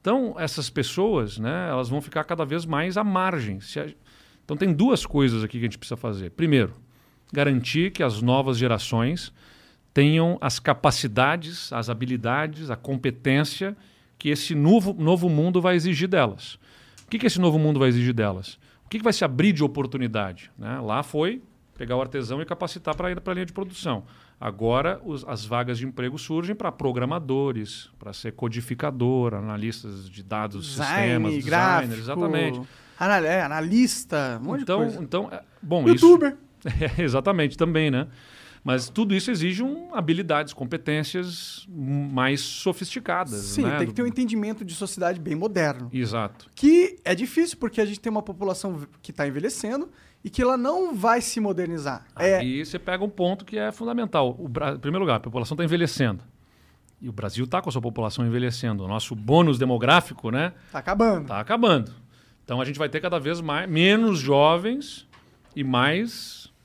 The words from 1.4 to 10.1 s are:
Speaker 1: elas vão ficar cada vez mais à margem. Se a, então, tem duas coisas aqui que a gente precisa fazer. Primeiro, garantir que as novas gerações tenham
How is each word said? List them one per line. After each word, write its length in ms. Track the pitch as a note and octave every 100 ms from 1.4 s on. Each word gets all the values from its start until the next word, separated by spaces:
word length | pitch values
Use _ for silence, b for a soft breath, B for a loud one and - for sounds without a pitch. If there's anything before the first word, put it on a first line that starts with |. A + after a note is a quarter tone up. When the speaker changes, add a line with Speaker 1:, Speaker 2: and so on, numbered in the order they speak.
| A2 E3+ F3+
Speaker 1:
elas 220 | B2+ B2
vão 100 | C#3+
ficar 240 | C#3+ D#3 D#3
cada 200 | E3 C#3+
vez 180 | D#3+
mais 320 | E3 D3 F3 F#3
à 80 |
margem. 560 | G#3+ F#3 F#3 E3+ G#2+ F#2+
Se 200 | - D3
a, 80 | D3 - b b b b
então, 120 | - D3
tem 160 | F#3+
duas 320 | D3+ A#3+ B3
coisas 400 | - D3 C3+ A2+
aqui 100 | G#2+ A#2+
que 80 | A#2
a 20 |
gente 120 | -
precisa 180 | - A#2
fazer. 320 | A#2 G2 F2+
Primeiro, 460 | - D#3+ C#3 G2+ - - b b b b
garantir 560 | C#3+ C#3+ C3 A#2+ D#3 F#3
que 120 | -
as 180 | C#3 G#2+
novas 340 | A#2+ C3 C3+ A#2
gerações 760 | B2 A2 - A#2 A#2+ F3 - b b b b b _
tenham 460 | - C#3+